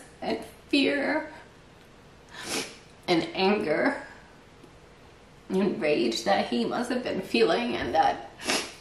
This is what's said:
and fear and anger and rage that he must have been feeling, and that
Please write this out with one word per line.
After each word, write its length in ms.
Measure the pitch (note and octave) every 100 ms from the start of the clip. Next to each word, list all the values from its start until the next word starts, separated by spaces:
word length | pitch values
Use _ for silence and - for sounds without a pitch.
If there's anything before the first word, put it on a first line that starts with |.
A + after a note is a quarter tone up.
| - -
and 180 | A3+ A3+ - - -
fear 640 | C#4+ C4+ C#4+ C4+ D4+ D4+ - - - - - - - - - - - - - - - - - -
and 200 | E3 -
anger 680 | F3 F#3+ G#3+ D#3 D#3+ C4+ - - - - - - - - - - - - - - - -
and 320 | F#3+ G#3 -
rage 440 | D#3 D3+ A#2 -
that 240 | G3 A#2 -
he 160 | A#2+
must 260 | A3+ - A#3+
have 120 | B3
been 200 | F#3+ F#3
feeling, 520 | - A#3 G#3+ A3+ A#3+
and 200 | - -
that 360 | D3+ - - - - - - - -